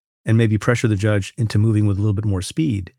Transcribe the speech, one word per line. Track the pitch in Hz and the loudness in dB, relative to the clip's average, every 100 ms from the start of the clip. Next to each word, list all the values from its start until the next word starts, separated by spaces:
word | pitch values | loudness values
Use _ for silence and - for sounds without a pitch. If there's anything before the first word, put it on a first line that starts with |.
| _ _ | _ _
and | - 110 | 0 2
maybe | 113 104 | 2 2
pressure | - 120 117 | 0 0 0
the | 104 | 0
judge | 107 104 98 - | 0 0 -2 -4
into | 110 107 | -2 0
moving | 110 107 104 | 2 2 2
with | 98 | 0
a | |
little | 107 | 0
bit | 101 | 0
more | 110 95 | -2 -2
speed. | 92 - 160 101 90 | -4 -4 -2 -2 -6